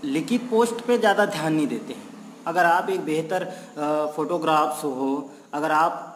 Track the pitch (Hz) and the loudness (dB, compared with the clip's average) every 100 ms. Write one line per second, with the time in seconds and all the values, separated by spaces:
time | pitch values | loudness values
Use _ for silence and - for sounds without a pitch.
0 | 147 143 156 233 - 220 233 - - 240 | -2 -4 0 -2 2 2 2 0 0 2
1 | 214 196 202 160 160 156 139 117 - - | 4 4 2 0 0 0 0 -4 -8 -12
2 | - - - - - 170 170 175 185 185 | -14 -18 -18 -10 -2 4 4 4 2 -4
3 | 156 156 160 185 175 - - 147 147 151 | -2 -2 0 -4 -4 -10 -14 -6 -2 0
4 | 151 156 151 170 156 156 151 156 147 131 | 0 -2 -2 0 4 4 2 0 -4 -2
5 | 135 139 143 - - 147 156 156 165 - | -2 -2 -6 -16 -10 -4 0 2 2 0
6 | - | -12